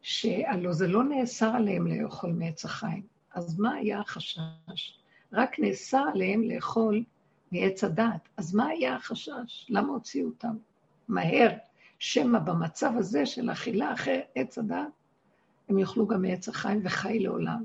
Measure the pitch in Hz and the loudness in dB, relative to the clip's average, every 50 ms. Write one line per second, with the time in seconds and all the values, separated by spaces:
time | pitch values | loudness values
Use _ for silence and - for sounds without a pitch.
0 | _ - - - - 226 180 190 - - 240 180 175 180 175 151 185 170 180 220 | _ -4 -6 0 0 0 0 2 0 0 0 0 0 0 0 2 2 4 4 4
1 | 254 285 294 269 254 233 - - 226 220 226 247 220 202 185 175 175 170 165 - | 4 4 2 0 0 0 0 0 0 2 2 2 2 2 2 0 0 0 0 -2
2 | 147 - - - - 175 170 170 165 165 160 - - - - - - - 165 196 | -2 -4 -6 -6 -4 -4 -2 -2 -2 -4 -6 -6 -10 -10 -8 -6 -4 -4 -4 -6
3 | - - _ _ _ _ - 180 175 170 160 175 208 233 - 294 - 214 - - | -8 -14 _ _ _ _ -8 -8 -6 -6 -2 0 0 0 0 0 -2 -2 -2 -2
4 | 214 - - - - - - 165 165 160 160 - _ - - - - - - _ | -6 -6 -8 -10 -8 -10 -8 -8 -8 -8 -10 -14 _ -12 -10 -10 -10 -10 -14 _
5 | _ _ _ - _ _ - 220 254 262 - - 277 202 190 - - - - 269 | _ _ _ -20 _ _ 0 0 0 0 0 0 0 0 0 -2 -4 0 2 2
6 | 277 - - 196 185 185 202 220 226 - - 175 - - - 226 226 220 208 214 | 2 2 0 0 0 2 2 2 2 0 -2 -4 -6 -2 0 2 2 4 2 0
7 | 233 - _ _ _ _ _ _ _ _ 180 175 - 190 190 - 220 190 160 180 | 0 -4 _ _ _ _ _ _ _ _ -2 0 2 0 2 0 -2 0 2 2
8 | 226 233 202 165 - _ _ - 180 156 180 208 254 302 320 339 262 254 254 247 | 2 0 0 -2 -8 _ _ -8 -8 0 2 2 2 2 0 0 0 0 0 -4
9 | - - 240 240 - 311 285 254 240 240 - - - - 226 196 - 285 277 247 | -6 -8 -8 -8 -8 -10 -10 -10 -10 -12 -12 -16 -6 -2 0 2 2 0 -2 -4
10 | - - - 277 - - 240 _ - 233 226 220 - _ _ _ _ _ _ _ | -6 -4 -2 -2 -2 -2 -4 _ -6 -6 -6 -6 -10 _ _ _ _ _ _ _
11 | _ - - 180 175 165 - 285 240 220 175 - - - _ _ - - _ _ | _ -2 0 2 2 4 6 8 8 6 6 0 -12 -20 _ _ -20 -20 _ _
12 | - - - 262 294 247 240 214 156 151 175 170 165 160 - - 269 - 233 240 | -6 0 2 2 4 6 4 4 4 2 0 0 0 -2 -2 0 0 2 2 2
13 | 196 175 214 294 285 - - - 240 240 - - - 240 - 196 285 302 240 - | 0 2 2 0 0 0 -2 -2 -2 -2 -4 -4 -4 -2 0 0 0 0 -2 -2
14 | - - - - - - _ 247 269 - - - - 208 170 - 294 302 - _ | 0 0 0 -2 -2 -4 _ -4 -4 -4 -4 -4 -4 -2 -2 -4 -4 -6 -10 _
15 | _ _ _ _ _ _ _ _ _ _ _ _ _ - 202 196 190 190 - 226 | _ _ _ _ _ _ _ _ _ _ _ _ _ 2 2 2 2 2 2 0
16 | 220 196 226 190 185 185 185 180 185 - 214 - - 202 202 214 190 185 - - | 2 2 2 2 2 0 0 -4 -6 -8 -8 -4 -2 0 0 0 0 0 -2 -2
17 | - 196 220 226 190 - - - 165 170 165 - | -2 0 0 0 0 0 0 -2 -2 -2 -2 -4